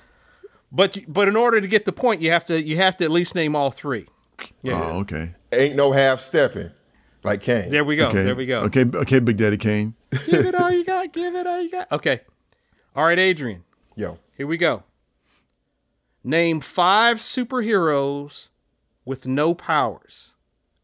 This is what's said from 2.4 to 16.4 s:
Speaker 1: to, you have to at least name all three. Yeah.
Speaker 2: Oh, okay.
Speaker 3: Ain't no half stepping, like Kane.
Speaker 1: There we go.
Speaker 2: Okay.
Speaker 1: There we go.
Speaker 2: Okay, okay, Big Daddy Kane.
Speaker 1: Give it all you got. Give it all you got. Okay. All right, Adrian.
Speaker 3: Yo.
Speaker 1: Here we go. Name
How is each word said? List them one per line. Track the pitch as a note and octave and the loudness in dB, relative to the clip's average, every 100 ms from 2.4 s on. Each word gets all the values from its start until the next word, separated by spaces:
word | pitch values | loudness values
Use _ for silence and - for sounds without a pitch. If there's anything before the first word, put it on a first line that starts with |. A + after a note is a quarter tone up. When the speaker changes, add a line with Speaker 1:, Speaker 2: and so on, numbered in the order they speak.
| - | 0
Speaker 1:
to, | D#3+ | -2
you | D3+ D#3 | -2 0
have | F#3+ F#3 | 0 2
to | E3 | 0
at | |
least | E3+ F3 F3+ | 0 0 -2
name | D#3 D3+ | 0 0
all | C#3 | -2
three. | - D3 A#2 - _ _ - - _ | -4 -6 -8 -8 _ _ -20 -20 _
Yeah. | B2+ F2 | -6 -4
Speaker 2:
Oh, | E2 E2+ | -4 -4
okay. | G2 D#2 E2+ - - | -6 -6 -8 -12 -4
Speaker 3:
Ain't | A#2+ C#3 C#3+ | 0 2 2
no | C#3+ | 2
half | C3+ C3+ B2+ | 4 2 0
stepping, | - E3 C3 G2+ F2 - _ _ _ _ | -2 0 0 -2 -12 -14 _ _ _ _
like | G2 G#2 | -4 -2
Kane. | - A#2+ F#2 | 0 0 0
Speaker 1:
There | D3 | 0
we | D3 D3+ | 0 0
go. | C#3 | 2
Speaker 2:
Okay. | G#2 | 2
Speaker 1:
There | F#2+ B2+ | 0 0
we | C3 | -2
go. | A#2+ | -2
Speaker 2:
Okay, | G#2 C3 B2 | 0 2 2
okay, | F#2 C#3+ C3 | 2 2 4
Big | A#2 G#2+ | 4 2
Daddy | G#2+ G2+ | 2 2
Kane. | A2 G#2 G#2 - - C3+ - | 0 0 -2 -8 -8 -6 2
Speaker 1:
Give | E4+ F#4 | 2 2
it | F4+ | 2
all | F4 | 2
you | F4+ | 0
got. | F4 F#4 F#4 | 0 -4 -4
Give | E4+ F4 F4+ | -6 -6 -6
it | F4+ | -6
all | F4 | -6
you | E4+ | -6
got. | F#4 - | -8 -6
Okay. | D3 - B2 _ _ _ _ _ _ _ - | -4 -2 -4 _ _ _ _ _ _ _ -2
All | D#3+ | 2
right, | F3 | 4
Adrian. | F#3+ E3 B2+ F2+ - _ _ - | 2 2 -4 -8 -14 _ _ -8
Speaker 3:
Yo. | F#2+ E2 _ - | -8 -10 _ -10
Speaker 1:
Here | C#3 | -6
we | E3 | -2
go. | E3 G#2+ - _ _ _ _ _ _ _ _ _ _ _ _ _ | 0 -2 -8 _ _ _ _ _ _ _ _ _ _ _ _ _
Name | B2+ D#3+ | -2 0